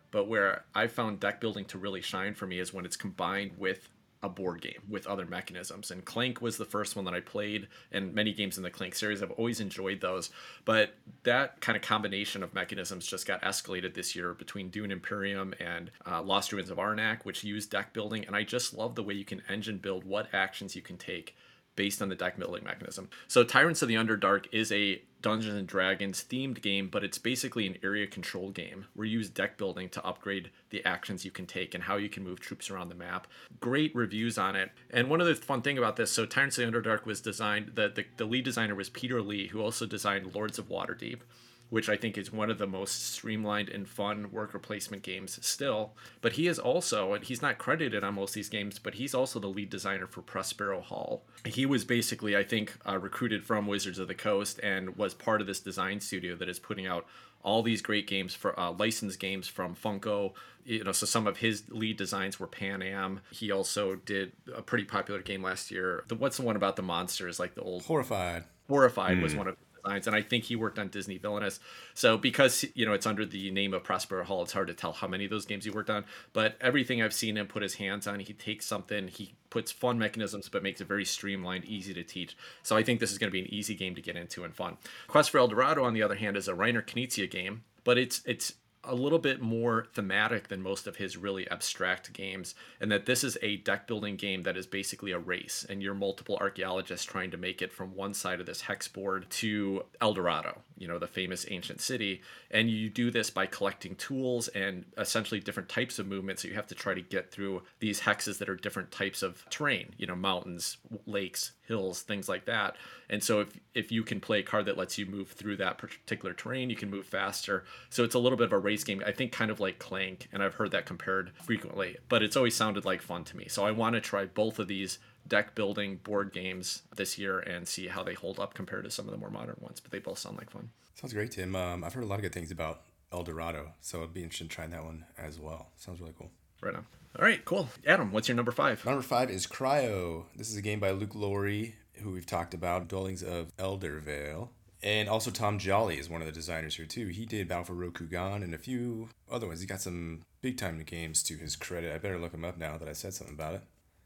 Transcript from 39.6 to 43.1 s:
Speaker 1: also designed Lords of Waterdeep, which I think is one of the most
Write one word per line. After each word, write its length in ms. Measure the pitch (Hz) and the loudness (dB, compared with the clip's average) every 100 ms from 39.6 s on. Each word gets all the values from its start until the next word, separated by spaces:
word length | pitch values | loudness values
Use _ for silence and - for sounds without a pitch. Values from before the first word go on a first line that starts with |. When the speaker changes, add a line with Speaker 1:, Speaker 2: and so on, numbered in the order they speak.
Speaker 1:
also 240 | 107 120 110 | 0 0 -4
designed 480 | 104 104 98 92 | -2 2 2 0
Lords 240 | 95 107 - | -4 -4 -4
of 120 | 92 | -4
Waterdeep, 500 | 90 92 - - 123 - - - - - | -4 -4 -6 -8 -10 -14 -20 -20 -20 -2
which 200 | 110 110 | 0 2
I 80 | 104 | 2
think 200 | 117 101 | 0 -2
is 140 | 95 | -4
one 180 | 107 107 | -2 0
of 80 | 104 | 2
the 100 | 98 | 0
most 460 | 95 98 - - | -2 -2 -2 -4